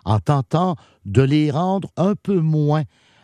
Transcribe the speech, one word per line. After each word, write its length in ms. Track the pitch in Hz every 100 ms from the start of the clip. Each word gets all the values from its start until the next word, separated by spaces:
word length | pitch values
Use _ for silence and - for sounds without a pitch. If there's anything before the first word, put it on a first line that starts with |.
en 160 | 90 107
tentant 560 | - 143 127 156 185 160 - _ 101
de 160 | 107
les 300 | 135 151 151
rendre 380 | 147 185 196 - -
un 180 | 185 208
peu 240 | - 190
moins, 440 | 160 156 147 156 143 _ _ _